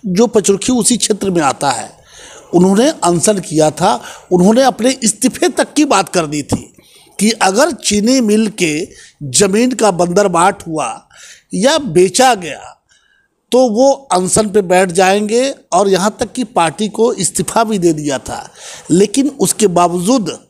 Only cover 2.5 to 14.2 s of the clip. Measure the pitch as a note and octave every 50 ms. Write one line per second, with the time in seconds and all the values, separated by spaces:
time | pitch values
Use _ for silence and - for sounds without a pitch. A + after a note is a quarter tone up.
2.5 | - - F3+ F#3+ G3 G#3 B3 D4+ D#4+ - - F3 F3 E3+ - G#3+ G#3 F#3+ - -
3.5 | D3 D#3 D#3 D#3 C#3+ - F3 G3+ B3 A#3+ - - - - - _ F#3 F3+ F3 G3+
4.5 | A3+ B3 C4+ B3+ - - G#3+ B3+ C4 - - G#3+ - - - C4 - - F4 F4
5.5 | - - C4+ - - - D4+ C#4+ A3+ F#3+ F#3 - - F#3 D#3+ D3 D3+ D3 C#3 -
6.5 | - - - - _ - _ _ _ - _ _ _ - G3 A3 - - F#3+ F#3+
7.5 | F#3+ A3 D4 F4 C4 - - - G#3 G#3 G3+ A#3 C4 C4+ A#3+ G#3 G#3 A3 A3+ G#3
8.5 | - - F3 D#3+ D3 D3+ F#3+ - - - - - _ _ D3 C3+ B2+ - G3+ F#3+
9.5 | F#3+ A3 B3 B3+ B3+ G#3 A3+ G#3 F#3 E3 F3 F3 F3 G3+ G#3 G3 E3+ E3 F3 G3
10.5 | G3 - - E3 D#3 D#3 C3+ A2+ A2 - _ _ - - - - - - _ _
11.5 | - F#3 G3+ C4+ D#4+ D#4 D4 G#3 D3+ F3+ F3+ F#3+ F3+ - B3+ C4 A#3 G3 F3 D3+
12.5 | C3 - - B2+ - _ _ _ _ _ _ _ _ _ _ _ _ _ _ _
13.5 | - B3+ C4 A#3+ G3+ A3+ C4+ C#4 C4+ C4+ - _ F#3 F#3